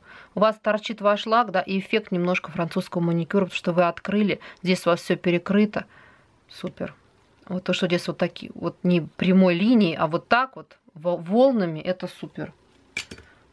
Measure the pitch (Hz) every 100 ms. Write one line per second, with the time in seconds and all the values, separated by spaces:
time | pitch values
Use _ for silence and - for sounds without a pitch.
0 | - - - 170 220 214 214 208 - 214
1 | 202 208 220 226 226 185 - 190 - 220
2 | 214 180 175 180 - 151 165 190 - 180
3 | 170 170 160 202 180 - - 175 175 165
4 | - 202 202 - - - 175 185 - 170
5 | - 175 180 175 175 202 208 - - -
6 | - _ _ _ _ - 151 - - -
7 | _ _ _ _ - 185 190 180 185 175
8 | - 156 175 - - - 165 - 180 175
9 | 151 - 180 190 185 175 208 240 185 160
10 | 160 165 - - - 160 151 _ _ 156
11 | 170 175 170 220 269 240 180 156 175 185
12 | 175 - 156 - 156 - _ _ _ -
13 | - - - _ _